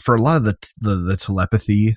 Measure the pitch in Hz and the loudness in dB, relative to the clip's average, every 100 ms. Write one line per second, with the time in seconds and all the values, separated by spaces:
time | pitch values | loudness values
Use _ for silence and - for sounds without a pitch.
0 | - 117 123 160 110 98 - - 107 95 | 0 2 2 2 0 -2 -8 -6 -2 -2
1 | 87 95 - 95 90 107 - 104 107 | -2 -4 -2 -2 0 0 2 2 2